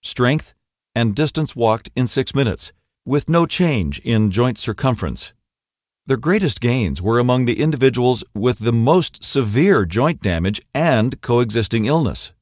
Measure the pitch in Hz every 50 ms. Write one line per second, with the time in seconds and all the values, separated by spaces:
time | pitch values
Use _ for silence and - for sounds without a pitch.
0 | - - - - 123 123 147 156 - - _ _ _ _ _ _ _ _ _ 117
1 | 117 113 101 101 151 147 - 156 160 - - 123 117 113 110 113 - - _ 131
2 | 127 117 - 135 131 - - 139 139 113 87 - - - _ _ _ _ _ _
3 | _ - 131 147 - - 165 170 170 - - - 180 170 143 113 87 73 71 -
4 | - 120 117 110 107 104 90 107 120 127 120 - - - 104 - - 131 123 107
5 | - 78 60 - - - _ _ _ _ _ _ _ _ _ _ _ _ _ _
6 | _ - 135 - 120 156 185 220 196 139 - - - 120 120 131 113 85 69 78
7 | 87 104 113 120 123 123 127 127 127 120 120 - 139 156 151 127 127 135 123 123
8 | 123 127 127 110 - _ _ 107 101 123 123 - 110 117 117 117 113 127 165 185
9 | 170 - - - - - - 139 127 107 101 123 156 196 190 135 98 82 82 110
10 | 131 160 165 - - 101 87 82 85 98 107 - _ _ _ 135 160 170 139 113
11 | 110 127 123 - - - 120 120 123 113 104 117 110 - - 117 107 110 147 165
12 | 156 107 - - - - _ _